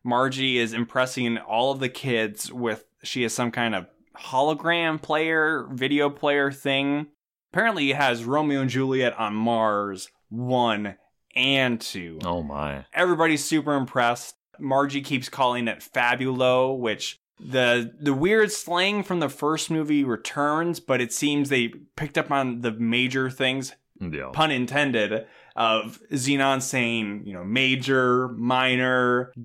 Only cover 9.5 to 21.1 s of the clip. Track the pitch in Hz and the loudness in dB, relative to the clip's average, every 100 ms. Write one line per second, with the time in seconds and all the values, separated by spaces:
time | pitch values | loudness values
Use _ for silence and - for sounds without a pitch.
9.5 | 117 110 104 101 92 - _ - 113 123 | 2 2 2 -2 -6 -12 _ -12 -8 -2
10.5 | 127 117 104 104 92 _ _ _ 127 131 | 2 2 0 -4 -10 _ _ _ -2 2
11.5 | 135 127 113 - 98 85 80 87 87 73 | 2 2 -2 -6 -10 -10 -8 -4 -4 -4
12.5 | 73 73 69 - - 180 160 160 147 - | -6 -6 -8 -6 0 2 4 2 2 0
13.5 | 160 143 143 120 131 117 120 - - _ | 0 0 -2 0 0 0 0 -6 -18 _
14.5 | - 143 135 139 139 135 131 127 - 127 | -10 0 0 2 -2 -4 -4 -4 0 0
15.5 | 123 113 98 - 131 120 127 131 127 127 | 0 -2 -6 -6 0 0 2 0 2 4
16.5 | 127 131 135 117 101 - - _ - - | 4 2 0 -2 -4 -6 -12 _ -20 -4
17.5 | 131 123 120 117 - 147 135 180 220 208 | 2 4 4 0 -4 -2 2 4 4 4
18.5 | 208 - 175 190 208 190 180 143 - 147 | 0 -2 0 0 0 -2 -2 -2 -2 -2
19.5 | 156 - 160 151 147 135 110 - 147 147 | 0 -2 -2 2 2 2 -2 -4 -2 0
20.5 | 156 170 170 - 127 117 | 0 -2 -2 0 0 0